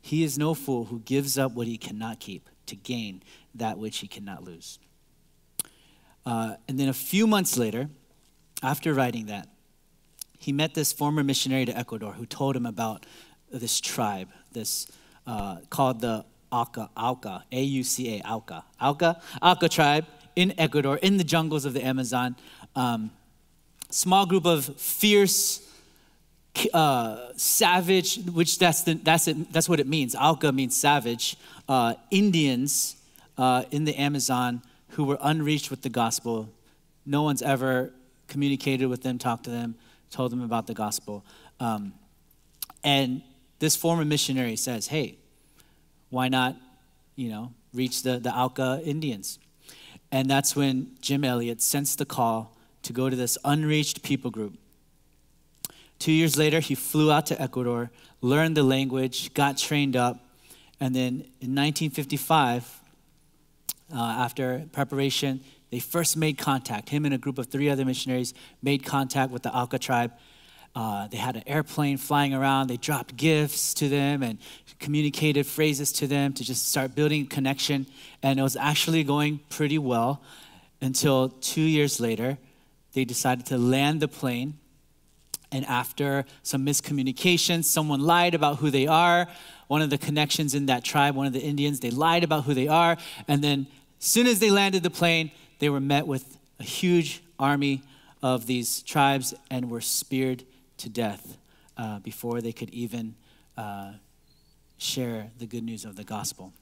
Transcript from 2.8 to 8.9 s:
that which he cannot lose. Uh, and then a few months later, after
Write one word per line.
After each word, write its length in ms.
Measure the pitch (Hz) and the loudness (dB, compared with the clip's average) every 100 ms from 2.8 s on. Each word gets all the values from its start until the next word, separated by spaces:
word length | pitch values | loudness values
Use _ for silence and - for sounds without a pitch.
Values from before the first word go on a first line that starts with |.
| - 120 107 92 - - _ | -8 -8 -8 -12 -18 -20 _
that 240 | 113 113 101 | -8 -8 -6
which 200 | 107 - | -8 -10
he 80 | 101 | -12
cannot 380 | - 101 87 | -14 -14 -14
lose. 340 | 90 82 - - _ _ _ _ _ _ _ - - _ _ _ _ _ 123 | -16 -18 -18 -20 _ _ _ _ _ _ _ -14 -14 _ _ _ _ _ -4
Uh, 300 | 117 113 104 - | -4 -4 -8 -6
and 100 | 131 | 0
then 100 | 135 | 0
a 40 | |
few 340 | 131 - 190 220 | 0 0 2 4
months 300 | 208 185 - | 4 2 0
later, 320 | 113 110 147 - _ _ _ _ _ - | 0 -2 -8 -10 _ _ _ _ _ -6
after 300 | 131 147 165 | -4 -2 0